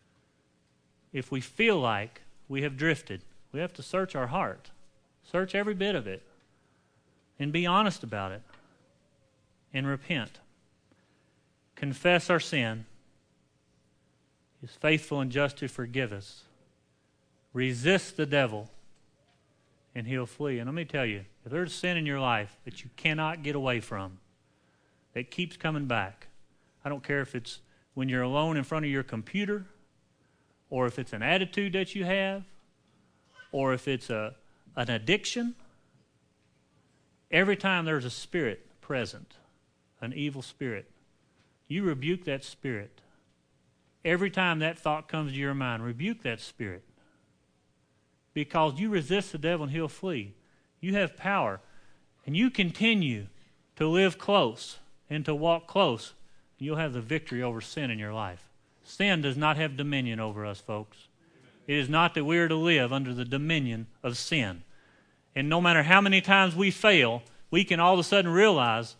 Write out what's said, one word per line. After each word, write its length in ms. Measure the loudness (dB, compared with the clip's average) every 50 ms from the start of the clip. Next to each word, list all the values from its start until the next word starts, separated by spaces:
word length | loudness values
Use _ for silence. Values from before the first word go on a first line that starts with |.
| _ _ _ _ _ _ _ _ _ _ _ _ _ _ _ _ _ _ _ _ _ _
If 200 | -10 -10 -8 -6
we 100 | -6 -6
feel 380 | -6 -6 -2 2 4 4 4 4
like 420 | 2 2 0 0 -2 -6 -10 -16 -20 -20 -20 -20 -12 -8
we 140 | -6 -4
have 160 | -4 -4 -2 0
drifted, 460 | 0 0 0 0 -4 -8 -12 -12 -14 -16 -20 -20 -18 -12
we 80 | -8 -8
have 140 | -8 -8 -8
to 80 | -12
search 340 | -10 -6 -4 -4 -2 -2 -4
our 120 | -4 -4 -2
heart. 420 | -2 -2 -2 -4 -6 -10 -14 -20 -20 -20 -20 -20 _ _ _ _ _ _ _
Search 320 | -4 -2 -2 -2 0 0
every 180 | -2 0 0 -2
bit 220 | -2 0 0 0
of 100 | -2 -4
it 160 | -6 -10 -12 -14 -20 _ _ _ _ _ _ _ _ _ _ _ _ _ _ _ _ _ _ _ _ _ -6
and 120 | -4 -2
be 140 | 0 0 2
honest 380 | 4 6 6 6 4 2 -2 -6
about 280 | -6 -6 -4 -4 -6
it 120 | -8 -10 -14 -18 -20 -20 _ _ _ _ _ _ _ _ _ _ _ _ _ _ _ _ _ _ _ _ _ _ -6
and 140 | -4 -2 -2
repent. 520 | -4 -4 -4 -4 -4 -4 -4 -6 -10 -18 -20 _ _ _ _ _ _ _ _ _ _ _ _ _ _ _ _ _ _ _ _ _ _ _ _ _ _
Confess 540 | -8 -6 -6 -4 0 4 4 4 4 4 4
our 100 | 2 2
sin. 460 | 2 0 0 0 0 0 -2 -6 -8 -14 -18 -20 _ _ _ _ _ _ _ _ _ _ _ _ _ _ _ _ _ _ _ _ _ _ _ _ _ _ _ _ _ _ _ _
He 60 | -20
is 80 | -20 -8
faithful 460 | 0 2 4 4 4 2 -2 -2 -2
and 120 | -2 0
just 260 | 2 2 2 0 0 -4
to 100 | -8 -8
forgive 440 | -6 -8 -8 -6 -4 -4 -4 -4
us. 320 | -6 -10 -12 -14 -18 -20 -20 _ _ _ _ _ _ _ _ _ _ _ _ _ _ _ _ _ _ _ _ _ -4
Resist 640 | -2 -2 -2 -2 0 2 4 4 2 2 -2 -4 -4
the 80 | -2
devil, 460 | 2 2 2 2 2 0 -6 -10 -12 -16 -20 -20 -20 -20 -20 _ _ _ _ _ _ _ _ _ _ _ _ _ _ _ _ _ _ -10
and 140 | -10 -6 -4
he'll 180 | -4 -4 -4
flee. 320 | -6 -6 -6 -4 -2 -2 -2
And 100 | -4 -4
let 60 | -6
me 100 | -6 -6
tell 220 | -4 -2 -2 -2
you, 200 | -2 -2 -4 -8 -14 -20 _ -12
if 60 | -6
there's 220 | -4 -4 -4 -4 -4
sin 220 | -4 -2 -2 0
in 120 | 0 -2 -2
your 120 | -2 0
life 380 | 2 2 2 0 -2 -6 -10 -16 -18
that 180 | -16 -16 -14 -16
you 60 | -18 -8 -2
cannot 460 | -2 0 0 0 0 -2 -4 -4 -6
get 120 | -4 -4
away 240 | -2 0 0 0 -2
from, 380 | -4 -6 -8 -8 -8 -8 -12 -16 _ _ _ _ _ _ _ _ _ _ _ _ _ _ _ _ _ _ -8
that 160 | -8 -8 -6
keeps 280 | -6 -6 -6 -6 -6 -4
coming 280 | -4 -2 -2 -2 -2
back, 420 | 0 0 0 -2 -2 -6 -12 -20 -20 -20 -20 -20 -20 _ _ _ _ _ _ -8
I 60 | -8
don't 140 | -8 -6 -4
care 180 | -2 -2 -2
if 140 | -2 -4 -6
it's 240 | -8 -10 -10 -14 -16 -18 _ _ _ _ _ _
when 160 | -4 -2 0
you're 140 | 0 0 0
alone 340 | 0 2 2 2 2 0 -2
in 60 | -2
front 220 | -2 -4 -4 -2
of 60 | -2
your 120 | -2 -4 -4
computer, 600 | -4 -6 -8 -8 -6 -4 -4 -2 -2 -4 -4 -6 -10 -18 _ _ _ _ _ _ _ _ _ _ _ _ _ _ _ _ _ _ _
or 160 | -2 -2 -2 -2
if 100 | -2 -4
it's 160 | -8 -8 -6
an 80 | -4
attitude 520 | 0 0 2 2 0 -2 -2 -2 -2 -2 -2
that 200 | -2 -2 -4 -4
you 120 | -4 -2
have, 380 | -2 0 0 -2 -2 -4 -6 -10 -14 -18 -20 _ _ _ _ _ _ _ _ _ _ _ _ _ _ _ -20 -16 -8
or 240 | -4 0 0 0 0
if 120 | 0 -2 -2
it's 220 | -4 -4 -4 -4
a, 240 | -4 -4 -4 -6 -8 -14 _ -20 _ _ _ -10 -6
an 140 | -4 -2 -2
addiction, 640 | -2 -2 0 2 0 0 0 -2 -4 -4 -4 -4 -6 -10 -16 -20 -20 _ _ _ _ _ _ _ _ _ _ _ _ _ _ _ _ _ _ _ _ _ _ _ _ _ _ _ _ _ _ 0
every 260 | 2 4 4 4 2
time 300 | 2 0 0 0 0 0
there's 200 | 0 -2 -2 -2
a 40 | -4
spirit 560 | -8 -10 -10 -6 -4 -2 -2 -2 -4 -6 -10 -20 _ _
present, 540 | -10 -6 -4 -4 -4 -6 -8 -14 -18 -20 -20 -20 _ _ _ _ _ _ _ _ _ _ _ _
an 120 | -10 -10 -6
evil 280 | -6 -6 -6 -6 -8
spirit, 480 | -12 -14 -12 -10 -8 -6 -6 -8 -10 -14 -20 _ _ _ _ _ _ _ _ _ _ _ _ _ _ -8
you 160 | -6 -2 -2
rebuke 420 | -2 -2 0 -2 -2 -2 -2 -2
that 180 | -4 -6 -6 -6
spirit. 580 | -12 -14 -8 -6 -6 -4 -6 -6 -10 -16 -20 _ _ _ _ _ _ _ _ _ _ _ _ _ _ _ _ _ _ _ _ 0
Every 240 | 0 2 2 2 0
time 300 | 2 2 2 2 2 2
that 200 | 0 -2 -2 -2
thought 300 | -2 -2 -2 -2 -4 -4
comes 240 | -4 -4 -4 -2 -2
to 40 | -2
your 180 | -2 -2 -2
mind, 280 | -2 -2 -2 -2 -4 -4
rebuke 400 | -6 -6 -4 -4 -4 -4 -4 -6
that 160 | -6 -6 -6
spirit. 440 | -8 -14 -12 -10 -8 -8 -8 -10 -14 _ _ _ _ _ _ _ _ _ _ _ _ _ _ _ _ _ _ _ _ _ _ _ _ _ _ _ _ _ -8
Because 460 | -6 -6 -2 2 2 2 2 2 0
you 100 | -2 0
resist 440 | 0 -2 0 0 0 -2 -2 -4 -6
the 40 | -4
devil 280 | -2 -2 -2 -2 -2
and 80 | -4 -4
he'll 160 | -4 -4 -6
flee. 460 | -6 -8 -8 -6 -6 -6 -6 -10 -14 _ _ _ _ _ _ _ _ _
You 140 | -4 -2 0
have 240 | 0 0 0 -2 -4
power. 420 | -2 0 0 2 2 0 -2 -4 -8 -16 -20 -20 -20 -20 -20 -20 _ _ _ _ _
And 120 | -4 0 2
you 120 | 2 2
continue 800 | 2 2 0 0 0 2 2 4 4 4 2 0 -2 -4 -6 -10 -14 -18 -20 -20 _ _ _ _ _
to 120 | 0 2 2
live 300 | 4 6 4 4 2 0
close 600 | 0 4 4 4 4 4 0 -4 -10 -16 -16 -16 -20 -20 -20 -20 _ -6
and 160 | -6 -4 -2
to 100 | -2 -2
walk 320 | 2 2 2 2 2 0 0
close, 460 | 4 4 4 4 4 0 -4 -10 -18 -20 -20 -20 -20 -20 -20 _ _ -10
and 80 | -6
you'll 120 | -4 -2 -2
have 160 | -2 -2 -4
the 80 | -6
victory 420 | -4 -2 -2 -2 -2 -4 -4 -2 -2
over 160 | -2 -4 -4
sin 320 | -8 -8 -6 -6 -4 -4
in 80 | -4 -4
your 140 | -6 -6 -4
life. 340 | -4 -6 -6 -8 -10 -16 -20 _ _ _ _ _ _ _
Sin 380 | -12 -4 0 2 2 2 2
does 140 | 2 0 0
not 220 | 2 2 2 2 2
have 180 | 0 -2 -2
dominion 460 | -4 -4 -2 -2 -2 -2 -2 -2 -4
over 240 | -4 -4 -6 -6 -6
us, 160 | -8 -8 -10
folks. 480 | -8 -8 -6 -6 -8 -10 -16 -20 -20 _ _ _ _ _ _ -20 -20 -20 -20 _ _
It 100 | -2 -2
is 140 | 0 0 2
not 240 | 4 4 4 4 4
that 100 | 2 2
we 140 | 4 4 4
are 100 | 4 4
to 80 | 2
live 380 | 2 4 4 6 4 4 4 2
under 200 | 0 -2 -2 -4
the 120 | -4 -4
dominion 640 | -2 -2 -2 0 0 0 0 0 0 -2 -4 -6 -10 -12 _ -6
of 140 | -4 -4 -4
sin. 460 | -4 -2 0 0 0 0 -2 -6 -12 -16 -20 -20 -20 _ _ _ _ _ _ _ _ _ -4
And 140 | -2 0 2
no 100 | 2 4
matter 240 | 6 6 8 6 8
how 160 | 8 8 8
many 220 | 8 8 6 4
times 340 | 6 6 6 6 6 4 4
we 160 | 2 2 2
fail, 520 | 2 4 6 6 8 8 6 4 2 -2 -6 -12 -20 -20 -8 -2
we 140 | 0 0 2
can 160 | 2 2 4
all 120 | 6 6 6
of 60 | 6
a 40 | 4
sudden 280 | 4 4 4 4 4
realize, 640 | 6 6 8 8 8 6 4 4 2 0 -2 -6 -10 -18